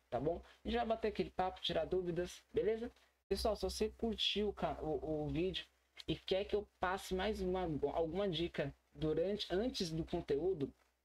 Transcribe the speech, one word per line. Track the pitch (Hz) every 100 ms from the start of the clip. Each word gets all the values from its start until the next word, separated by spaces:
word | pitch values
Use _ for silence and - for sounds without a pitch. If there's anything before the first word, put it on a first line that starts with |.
| _
tá | -
bom? | 147 180 - -
A | 214
gente | 233
vai | 226
bater | 220 214
aquele | 208 165
papo, | - 185 190
tirar | 180 165
dúvidas, | 156 185 175 165 180 - -
beleza? | - 180 226 240 - _ _ -
Pessoal, | 196 233
se | 208
você | 185 - 220
curtiu | - 226 202 - 196 208
o |
ca-, | - 165 -
o, | 156 147 151 151 151
o |
vídeo | 143 185 165 - _ _ - -
e | 156
quer | - 190
que | 202 208
eu | 208 _
passe | 185 196 -
mais | 185 202 208
uma, | 185 185 175 139 143
alguma | 170 165 175 202
dica | 156 170 - 143 - _
durante, | 143 156 156 185 202 -
antes | 180 247 277 175
do | 160
conteúdo, | 160 175 - 143 175 175 131 - _ _